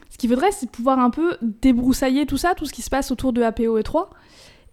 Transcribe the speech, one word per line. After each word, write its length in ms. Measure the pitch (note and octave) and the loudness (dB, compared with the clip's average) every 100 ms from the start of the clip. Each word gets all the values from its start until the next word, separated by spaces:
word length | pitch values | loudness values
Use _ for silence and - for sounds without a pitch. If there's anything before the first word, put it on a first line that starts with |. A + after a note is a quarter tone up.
| - | -20
ce 80 | - | -6
qu'il 120 | A3+ | -2
faudrait, 220 | B3 F4+ | 2 2
c'est 180 | - B3 | 0 -6
pouvoir 280 | - B3 C4 | -4 0 2
un 100 | B3 | 2
peu 280 | D4 E4+ - | 2 -2 -2
débroussailler 840 | A#3 G3+ C4+ A#3+ B3+ B3 C4+ C4+ C#4+ | -6 0 2 4 2 2 2 0 0
tout 120 | C#4 | 0
ça, 180 | F4 F#4 | 0 -2
tout 100 | C#4+ | -6
ce 60 | |
qui 80 | - | -10
se 80 | - | -6
passe 220 | C4 C4+ | -4 -2
autour 220 | B3+ C4 | -2 -2
de 80 | A#3+ | 0
A 100 | A#3 | 0
P 160 | A3 A3+ | 0 0
O 100 | A3 | 0
E 60 | |
trois. 260 | G#3+ D#4 F4 - - - - - _ | 0 -2 -4 -10 -20 -20 -20 -20 _